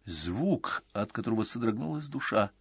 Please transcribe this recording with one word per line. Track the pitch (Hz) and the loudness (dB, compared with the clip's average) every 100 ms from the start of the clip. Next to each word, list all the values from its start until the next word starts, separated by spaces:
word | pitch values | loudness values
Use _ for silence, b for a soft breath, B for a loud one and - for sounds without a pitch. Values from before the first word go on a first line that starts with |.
Звук, | - 80 80 95 185 170 - - _ | -6 -4 -2 0 2 2 0 -6 _
от | 104 107 | -4 -2
которого | - 113 110 | -2 0 2
содрогнулась | 107 117 117 107 151 151 147 | 0 2 0 0 -2 -4 -4
душа. | 139 - 107 101 _ | -6 0 2 2 _